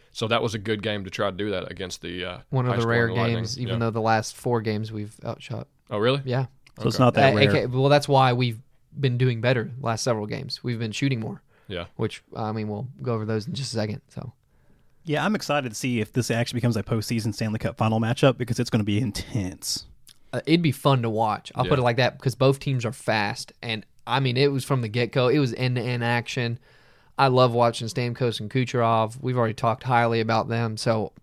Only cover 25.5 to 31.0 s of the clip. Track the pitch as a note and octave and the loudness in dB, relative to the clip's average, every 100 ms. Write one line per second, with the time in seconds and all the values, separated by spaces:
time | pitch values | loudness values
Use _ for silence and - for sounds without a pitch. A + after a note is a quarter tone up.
25.5 | - B2+ B2 A#2 B2 A#2 A#2+ A#2+ - A#2 | 0 -2 0 -2 -2 0 0 -2 -4 -4
26.5 | A#2 - - _ _ _ - C3+ B2+ B2+ | -4 -10 -20 _ _ _ 2 4 6 6
27.5 | A#2 A#2 A2+ A2+ C3 A#2+ A2+ B2 G#2+ G#2 | 6 2 2 -6 -4 -4 -2 -2 -2 -4
28.5 | C3 B2 B2 A2+ A2+ A2 B2 C3 B2 A2+ | -2 0 0 2 2 0 -4 -4 0 0
29.5 | G#2+ A#2 A2 B2 A#2+ A#2 A2+ A2 A2+ G#2+ | 0 -2 -2 0 2 4 2 2 0 0
30.5 | A#2 A2+ G#2+ B2 A2 | -2 -4 -2 0 0